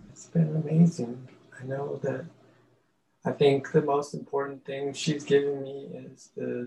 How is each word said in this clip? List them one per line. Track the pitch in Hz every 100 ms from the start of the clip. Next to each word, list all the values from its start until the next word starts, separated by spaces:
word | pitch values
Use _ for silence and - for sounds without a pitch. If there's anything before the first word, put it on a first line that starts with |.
| -
It's | - -
been | 165 151 156
amazing. | 147 160 170 - 120 131 - - - -
I | 127
know | 135 143 -
that, | 135 131 165 - _ _ _ _ _ _ _ _ -
I |
think | - 143 135 -
the | 156
most | 147 143 -
important | 160 - 139 139 135
thing | - 139 143
she's | 135 156 143
given | - 143 143 139
me | 135 139 139
is | 127 131 - -
the | 127 127 123